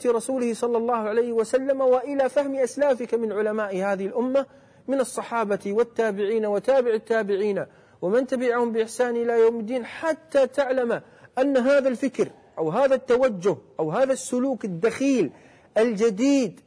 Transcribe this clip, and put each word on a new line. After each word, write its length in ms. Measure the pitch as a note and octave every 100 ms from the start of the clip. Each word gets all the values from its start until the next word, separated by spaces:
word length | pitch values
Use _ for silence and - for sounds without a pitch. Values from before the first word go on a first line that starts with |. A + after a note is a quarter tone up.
| B3
رسوله 480 | A3+ G#3+ C4+ A#3+
صلى 240 | A3 A#3+ A#3
الله 180 | A#3 A#3+
عليه 360 | G#3+ A3+ A#3+
وسلم 500 | A3+ G#3+ C4 C4+ C4+
وإلى 480 | C4 B3+ B3+ C#4 C4
فهم 260 | D4 C#4+ C4+
أسلافك 580 | B3+ - C#4+ B3+ A#3+
من 180 | A#3 A3+
علماء 460 | G3+ G#3+ G#3+ G#3 F#3+
هذه 280 | G3 G3 G3
الأمة 400 | - B3 C4+ C4+ - _ _ -
من 120 | C4+
الصحابة 600 | A#3+ - G3+ A#3 G#3+ G3+ G3+
والتابعين 800 | G3+ A#3 - A3+ G3 G3+ A3+ G#3+
وتابع 480 | G3+ G3 C4+ A#3+
التابعين 720 | A3 A3 A3+ G3+ G3 G#3 G3 C#3+ _ _ -
ومن 260 | F3 A3+ C4
تبعهم 440 | C4 B3 A#3 A#3+
بإحسان 440 | A3+ A3 - B3 A#3+
إلى 240 | A#3 A#3
يوم 200 | A3+ A#3
الدين، 260 | G#3 B3+ A3+
حتى 640 | - E4 D#4 - C#4 C4
تعلم 540 | C#4 C4+ C4 A#3+ F#3 - - - -
أن 180 | C#4 C4+
هذا 300 | A#3+ C#4+ C4+
الفكر 420 | A#3+ C4+ - G3+ - _ -
أو 120 | D#3+
هذا 260 | F#3 C4+ C4
التوجه 600 | B3+ B3 C4 G3 F#3+ C#3 - -
أو 120 | D#3
هذا 220 | F#3+ C4
السلوك 520 | B3+ - B3 C4+ B3+ G#3+
الدخيل 640 | E3+ A3 - C4+ C4 D3 - - _ _ -
الجديد 840 | A#3 G#3 A#3 F#3+ C4+ C#4 A3+ C3+